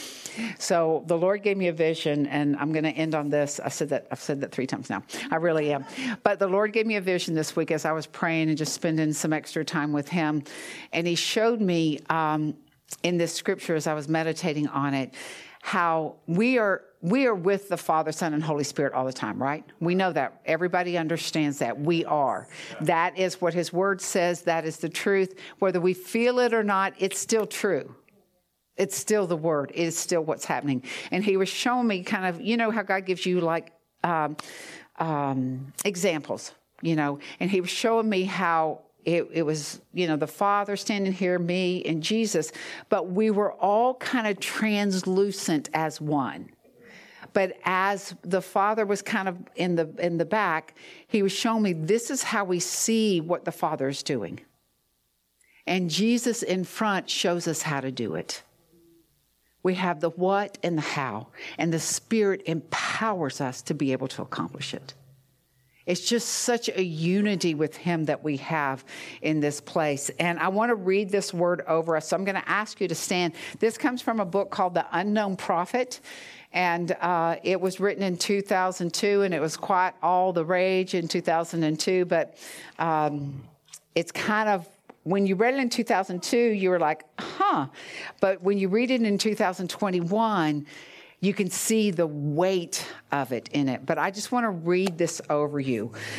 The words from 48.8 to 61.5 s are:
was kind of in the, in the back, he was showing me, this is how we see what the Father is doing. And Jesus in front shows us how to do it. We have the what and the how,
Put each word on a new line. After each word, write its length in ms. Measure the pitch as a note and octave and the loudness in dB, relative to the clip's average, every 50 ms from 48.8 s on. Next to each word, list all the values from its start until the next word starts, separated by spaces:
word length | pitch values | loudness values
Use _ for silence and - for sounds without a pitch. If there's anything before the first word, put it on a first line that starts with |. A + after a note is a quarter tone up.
| G#3+ | 0
was 160 | G3 G#3 G3 | 0 0 -2
kind 280 | - - A3 G#3 F#3+ F#3+ | -2 -2 -2 -2 -2 -2
of 80 | F3+ F3+ - - - | -4 -6 -14 -16 -6
in 200 | - F3+ F3+ E3+ | -2 0 2 2
the, 140 | E3 D#3+ D#3 - - | 2 0 -2 -2 -2
in 180 | F3 F3 E3+ | -2 0 0
the 80 | E3 E3 | 0 0
back, 500 | D#3 G#3+ A3 G3+ F3 D#3+ D#3+ - - _ - - - - - - | 0 2 2 2 2 0 -2 -4 -8 _ -20 -20 -20 -20 -20 -8
he 160 | - - G#3 G3 | -2 0 2 2
was 80 | F#3+ | 2
showing 320 | F#3+ - - A3+ A3+ A3 G#3 | 0 0 0 0 2 2 2
me, 80 | F#3+ F3 | 2 2
this 360 | D#3 D#3 D#3+ G#3+ A#3 A#3 - | 0 2 2 2 2 2 -2
is 140 | C#4 C4 - | -4 -4 -2
how 200 | - A#3 G#3 G3+ | 0 0 0 0
we 160 | F3+ F#3 E3+ | 0 0 0
see 600 | - - - - - A#3 A3+ A3 A3 G#3 F#3 E3 | 0 -2 -2 -2 0 2 2 4 4 4 2 2
what 240 | D#3 E3+ E3+ - - | 2 0 -2 -2 -2
the 60 | E3+ | -6
Father 360 | - - F3+ D#3 D#3 C#3 C3+ | -4 -2 -2 -2 0 0 -2
is 160 | C#3 C3+ - - | -2 -2 -4 -4
doing. 380 | - C#3+ A#2 F#2+ E2 - - - _ _ _ _ _ _ _ _ _ _ _ _ _ _ _ _ _ _ _ _ _ _ _ - | -4 -2 -2 -2 -6 -8 -12 -14 _ _ _ _ _ _ _ _ _ _ _ _ _ _ _ _ _ _ _ _ _ _ _ -4
And 240 | - F3 F#3+ F3+ E3 | -2 0 0 0 0
Jesus 540 | D3+ E3+ G#3+ A#3 A#3+ A#3 - A#3+ A3+ - - | 0 2 2 4 2 2 2 0 -2 -2 -2
in 220 | - F#3 F#3 F3 | -2 -2 -2 -2
front 440 | - - - A3 G#3 G3 F3+ - - | -6 -4 -2 0 0 0 0 -2 -4
shows 380 | - - - F3+ F3 E3+ - | -4 0 0 0 0 0 0
us 140 | E3+ D3+ - | -2 -4 -2
how 180 | - D#3 C#3+ C#3 | -2 -2 -2 -2
to 120 | C3 C3+ | -4 -4
do 240 | B2+ B2 A2+ F#2 D#2+ | -4 -4 -4 -4 -4
it. 280 | E2 - - - - - _ _ _ _ _ _ _ _ _ _ _ _ _ _ _ _ _ _ _ _ _ _ _ - | -6 -6 -8 -10 -12 -14 _ _ _ _ _ _ _ _ _ _ _ _ _ _ _ _ _ _ _ _ _ _ _ -2
We 120 | F#3 F3+ | 0 0
have 240 | F#3 F#3 F3+ E3+ D3+ | 2 0 0 0 0
the 120 | E3+ E3 | -2 -2
what 480 | E3 F3+ F3+ F#3+ G3 G3+ G#3 F#3+ - - | 0 0 0 2 2 2 0 -2 -6 -4
and 160 | - F3 E3+ | -2 0 0
the 60 | D3+ C#3+ | 0 -2
how, 440 | - - D3+ C3+ A#2+ G2+ A2 A#2 - - - - - | -2 -4 -2 -4 -4 -4 -8 -10 -12 -16 -16 -16 -14